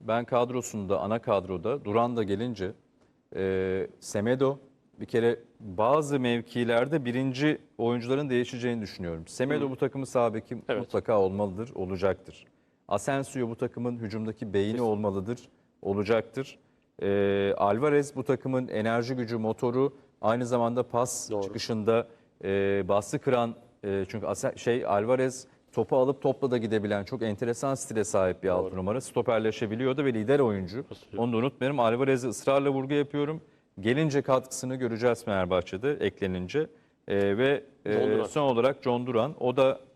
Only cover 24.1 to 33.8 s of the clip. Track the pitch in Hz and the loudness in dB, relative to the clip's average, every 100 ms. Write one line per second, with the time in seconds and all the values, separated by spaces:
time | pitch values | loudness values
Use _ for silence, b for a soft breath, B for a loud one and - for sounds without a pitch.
24.1 | 110 95 98 131 - - 120 - 101 110 | -4 -4 -2 -4 -2 0 0 2 0 2
25.1 | 127 131 123 - b b - 110 139 131 | 2 0 -4 -14 b b -4 0 2 2
26.1 | 139 147 127 135 123 110 107 101 104 95 | 2 0 0 0 0 0 0 0 -2 -4
27.1 | 123 113 101 117 117 139 135 - 110 101 | -4 -4 -2 -4 -2 -2 -4 -4 -4 0
28.1 | 101 92 90 92 90 95 92 92 120 - | 2 2 0 0 0 0 -2 -2 -4 -4
29.1 | - 120 113 110 107 110 110 131 127 139 | -2 0 2 0 -2 -4 -2 -2 0 0
30.1 | 110 107 143 127 101 90 107 147 110 - | 0 2 4 4 0 -4 -8 -12 -16 -10
31.1 | 101 120 113 131 - 127 143 113 117 135 | -4 0 0 0 0 -2 2 4 4 4
32.1 | 135 123 104 - 139 139 135 135 147 143 | 2 0 -4 2 4 4 0 0 0 0
33.1 | 147 147 160 - b b - | -2 -2 -4 -12 b b -4